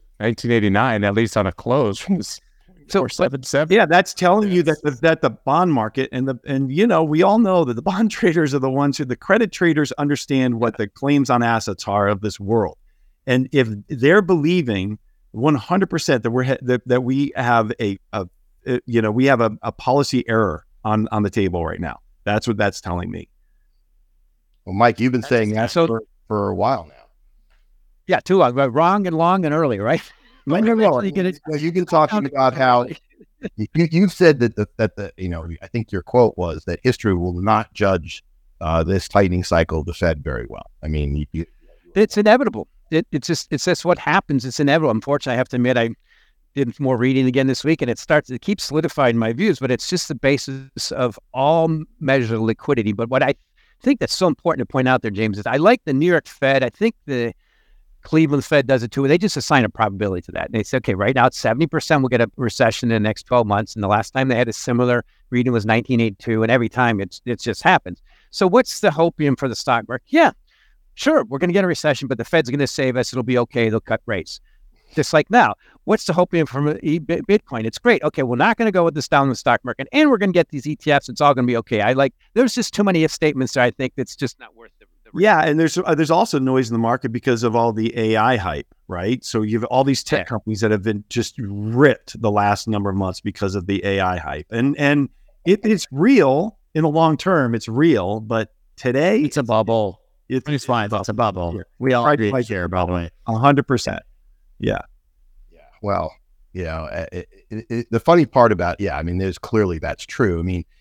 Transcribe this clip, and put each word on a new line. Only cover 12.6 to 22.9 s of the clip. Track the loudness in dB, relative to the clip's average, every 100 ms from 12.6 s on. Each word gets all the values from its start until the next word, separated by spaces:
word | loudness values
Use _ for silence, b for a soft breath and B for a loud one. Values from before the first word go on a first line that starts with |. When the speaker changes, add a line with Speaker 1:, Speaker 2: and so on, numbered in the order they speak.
| -2 -6 _ _ _ _ -2
Speaker 3:
And | 0 2
if | 2 0 -2 -10
they're | 0 4 4
believing | 4 0 2 0 0 -2 -4 -8 _ _ _
one | -4 -2
hundred | -2 -2 -2 -2
percent | -4 0 0
that | 0
we're | -2
he-, | -2 -2
that, | -2 -2 0
that | 0
we | 0 -2 -2 -2
have | 2 2 2 -2
a, | -4 -4 _
a, | -8 -8 _ _ _ -6
a, | -6 0
you | 0
know, | 0
we | 2 2
have | 4
a, | 2 -2
a | -10
policy | -8 -2 0 0 -2 -2
error | 0 0 -4 -12 _
on, | -2 0 0
on | -2
the | -2
table | 0 -2 -2
right | -6 -6
now. | -10 -12 _ _
That's | -4 -2 -2
what | -2
that's | -2 -4
telling | -8